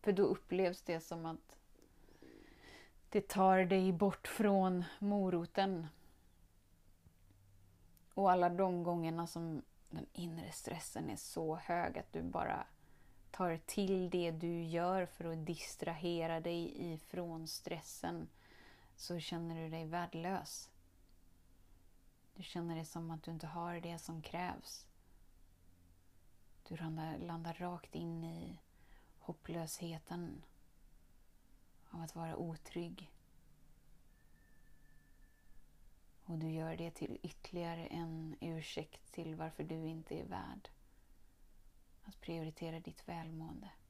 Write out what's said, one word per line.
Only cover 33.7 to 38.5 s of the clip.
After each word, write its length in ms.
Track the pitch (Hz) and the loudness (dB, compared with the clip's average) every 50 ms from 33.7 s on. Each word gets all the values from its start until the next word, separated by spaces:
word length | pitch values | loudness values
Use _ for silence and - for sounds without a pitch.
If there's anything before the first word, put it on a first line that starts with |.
| - - - - - - - - - - - - - - - - - - - - - - - - - - - - - - - - - - - - - - - - - - - - - - - - - - - | -20 -20 -20 -20 -20 -20 -20 -20 -20 -20 -20 -20 -20 -20 -20 -20 -20 -20 -20 -20 -20 -20 -20 -20 -20 -20 -20 -20 -20 -20 -20 -20 -20 -20 -20 -18 -16 -16 -16 -18 -20 -20 -20 -20 -20 -20 -20 -20 -20 -20 -8
Och 120 | - 170 160 | -4 -4 -2
du 140 | 160 160 | 0 0
gör 260 | 160 160 160 160 165 - | 0 0 0 -2 -2 -2
det 140 | 170 170 | -4 -6
till 280 | 165 - - - - - - | -4 -4 -4 -4 -4 -6 -8
ytterligare 640 | - - - - - - 180 170 170 165 165 165 - | -10 -10 -10 -14 -8 -4 -4 -2 -2 -4 -6 -6 -6
en 480 | - 170 165 165 160 160 160 160 156 - | -4 -4 -4 -4 -4 -6 -6 -6 -8 -6
ursäkt 720 | - 175 | -4 -4